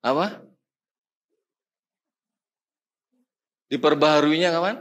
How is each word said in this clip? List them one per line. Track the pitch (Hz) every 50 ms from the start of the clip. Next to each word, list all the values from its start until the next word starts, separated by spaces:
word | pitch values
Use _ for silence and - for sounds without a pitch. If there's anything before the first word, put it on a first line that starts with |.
| -
Apa? | 120 135 151 175 208 - - - _ _ _ _ _ _ _ _ _ _ _ _ _ _ _ _ _ _ _ _ _ _ _ _ _ _ _ _ _ _ _ _ _ _ _ _ _ _ _ _ _ _ _ _ _ _ _ _ _ _ _ _ _ _ _ _ _ _ _ _ _ _ _ _ _
Diperbaharuinya | 143 131 147 151 151 143 147 156 151 151 147 151 156 165 180 180
kapan? | 165 165 175 196 226 -